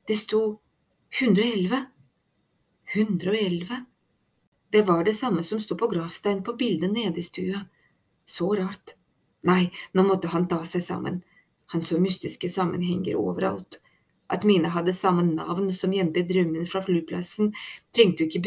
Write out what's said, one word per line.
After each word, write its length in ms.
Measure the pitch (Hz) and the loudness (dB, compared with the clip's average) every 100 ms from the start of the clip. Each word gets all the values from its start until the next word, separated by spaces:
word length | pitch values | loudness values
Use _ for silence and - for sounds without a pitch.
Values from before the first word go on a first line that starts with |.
| - | -4
det 120 | 214 | -2
sto 220 | - 214 220 214 _ _ _ _ _ - | 0 0 0 -4 _ _ _ _ _ -2
hundre 260 | 254 185 233 | 2 4 4
og 80 | |
elleve. 260 | 214 185 262 262 _ _ _ _ _ _ _ _ _ - | 0 0 -2 -4 _ _ _ _ _ _ _ _ _ -6
Hundre 380 | 208 214 170 180 | -2 0 0 0
og 60 | 220 | 0
elleve. 400 | 196 175 180 247 247 _ _ _ _ _ _ _ _ | 0 -2 -6 -10 -12 _ _ _ _ _ _ _ _
Det 80 | 214 190 | 4 4
var 200 | 170 185 | 4 2
det 100 | 214 | 0
samme 240 | 254 170 175 | 0 0 0
som 160 | 220 | -6
sto 160 | 214 180 | -4 -2
på 100 | 226 | 0
gravstein 520 | 175 165 - 202 196 190 | 0 -4 -4 -2 -2 -4
på 80 | 240 | -2
bildet 340 | 247 160 180 | 0 0 0
nede 300 | 226 214 175 | 0 -2 -4
i 40 | 175 | -8
stua. 360 | - 180 196 190 _ _ _ _ _ - | -6 -4 -6 -8 _ _ _ _ _ -10
Så 260 | - 175 208 | -4 -2 0
rart. 380 | 190 202 - - _ _ _ _ 175 | -2 -8 -16 -20 _ _ _ _ 2
Nei, 240 | 185 180 - - | 2 2 -2 -4
nå 80 | 185 196 | 2 4
måtte 260 | 185 175 | 2 0
han 160 | 170 180 | -2 0
ta 100 | 165 170 | -2 -2
seg 160 | 180 | -4
sammen. 380 | 175 175 - 180 - _ _ _ _ | -4 -6 -6 -6 -10 _ _ _ _
Han 140 | 170 165 | -6 -2
så 120 | 170 | 0
mystiske 480 | 190 185 170 - 175 | 0 0 -8 -6 -6
sammenhenger 680 | 190 175 180 175 180 180 - | -2 -2 0 -2 -2 -2 -2
overalt. 600 | 185 175 190 196 185 - _ _ _ _ _ | -2 -2 -2 -4 -10 -20 _ _ _ _ _
At 120 | 185 208 | 0 4
Mine 260 | 190 165 | 6 4
hadde 200 | 170 175 | 0 0
samme 280 | 180 190 175 175 | 2 2 4 4
navn 420 | 160 160 175 196 | 2 -2 -2 -2
som 200 | 185 185 | 0 0
jente 280 | 196 175 170 | 2 2 0
i 40 | 175 | 2
drømmen 400 | 185 170 160 175 | 2 2 0 -4
fra 160 | 190 | -4
flyplassen, 680 | 185 175 160 175 180 - 214 - - - _ | 0 0 0 -6 -4 0 0 0 -12 -18 _
trengte 300 | - 208 - | 4 4 4
jo 60 | 160 | -2
ikke 120 | 180 | -2